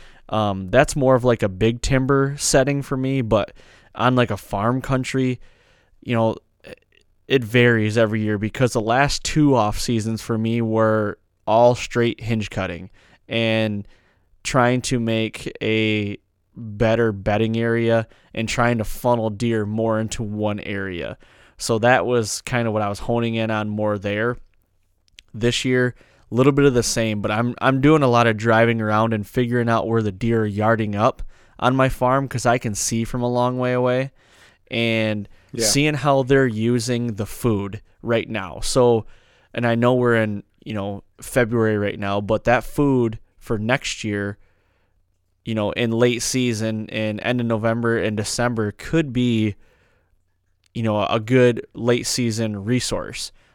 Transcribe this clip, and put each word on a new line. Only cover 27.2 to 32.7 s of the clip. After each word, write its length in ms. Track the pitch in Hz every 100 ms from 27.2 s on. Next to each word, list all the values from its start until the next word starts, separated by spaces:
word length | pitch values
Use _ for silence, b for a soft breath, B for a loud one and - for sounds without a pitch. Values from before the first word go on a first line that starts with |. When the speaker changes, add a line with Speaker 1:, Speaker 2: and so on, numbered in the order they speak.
Speaker 1:
but 100 | 104
I'm, 240 | 107 120 120
I'm 220 | 127 135
doing 220 | 139 156
a 40 | 135
lot 200 | 120 117
of 100 | 107
driving 440 | 113 113 117 117
around 320 | 107 107 113
and 120 | 113 101
figuring 400 | - 123 123 117
out 180 | 113 110
where 140 | 113
the 80 | 107
deer 320 | 95 117 117
are 60 | 107
yarding 460 | 101 107 113 107 101
up 280 | 117 - - b b b
on 160 | 123 131
my 140 | 131
farm, 380 | - 127 135 135
'cause 180 | 127 123
I 120 | 123
can 180 | 120